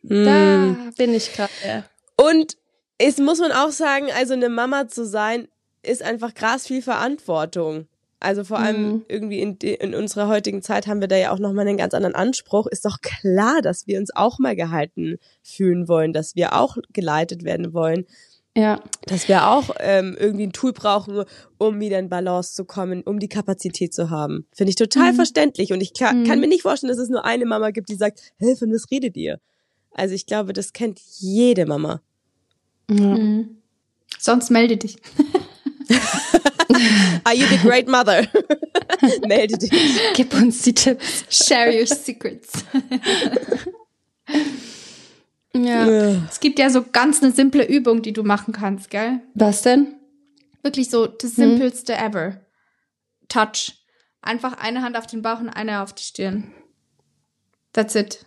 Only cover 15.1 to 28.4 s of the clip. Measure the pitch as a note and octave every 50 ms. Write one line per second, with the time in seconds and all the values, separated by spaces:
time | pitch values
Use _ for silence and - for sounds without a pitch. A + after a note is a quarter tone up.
15.1 | E3+ - _ _ _ _ _ - - - G3 F3+ F3+ F3+ F3 E3 E3+ D#3+ D#3+ D#3+
16.1 | D#3+ D#3 D#3+ - - F3 E3+ - - F3+ - C4+ - A#3+ - _ _ G#3+ F3+ D#3
17.1 | D3+ D#3 E3 E3+ - E3+ E3+ D#3+ E3+ E3 F3 E3+ E3 E3+ D#3+ D#3+ D#3+ F#3 F3+ _
18.1 | _ _ _ _ _ _ _ _ _ A3+ G#3+ G#3+ G#3 G#3+ - - - _ - -
19.1 | F#3+ F3 - - F#3+ F3+ D3+ G3 A#3 D4 - - - - - G3 G3 F#3+ F#3+ F#3+
20.1 | F3+ - G3 G#3+ G#3 G3+ G#3 F#3+ - - - B3+ A#3 - - G#3 G3+ G#3 G3 G#3
21.1 | G3+ G3+ G3 _ - - - _ _ _ G#3 A3 G#3+ G#3 G#3+ G#3 G3 F#3 F#3+ F3
22.1 | F3+ F3 F#3 F#3 F3+ F3+ F3+ - - - F#3 - - G3+ F#3 F#3 F#3 F3+ - -
23.1 | G#3 G#3 G3+ G3 - G#3+ G3+ - F#3+ - - F#3 - - F#3 E3+ - - E3+ D#3+
24.1 | E3 D3+ D3+ D3 D3+ D#3 - _ _ - G3 G3 F#3 - A3+ G#3+ - C#4 E4+ B3
25.1 | B3 B3 F4 - - D4+ D4+ C#4+ - - F#3+ - G3 F#3 F#3+ - _ - B3+ A3
26.1 | B3 B3 A#3 A#3 A#3 A#3+ - D4+ F#4+ E4+ - - C#4 C4+ - B3+ B3+ A#3 B3+ A3+
27.1 | B3+ A#3+ - - A#3 B3 A#3+ A#3 A3 G#3+ A3 G#3+ G3+ A3+ F#3 - G#3+ F#3 G#3+ G#3
28.1 | G#3 _ - - _ _